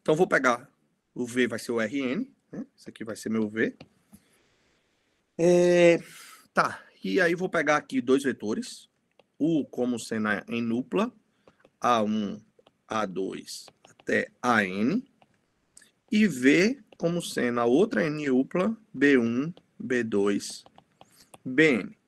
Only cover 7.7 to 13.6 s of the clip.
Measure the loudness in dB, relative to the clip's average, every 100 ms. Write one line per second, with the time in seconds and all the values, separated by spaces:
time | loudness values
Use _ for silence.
7.7 | 0 0 -4 2 2 2 -4 -6 -6 -8
8.7 | -16 _ _ _ _ _ _ 0 0 -2
9.7 | -4 -4 -4 -6 -4 -2 -4 -4 -6 -2
10.7 | -4 -2 -2 -2 _ _ _ _ _ _
11.7 | _ 0 2 0 -2 -4 -8 _ _ _
12.7 | _ _ -6 -6 -6 -8 -8 -14 -18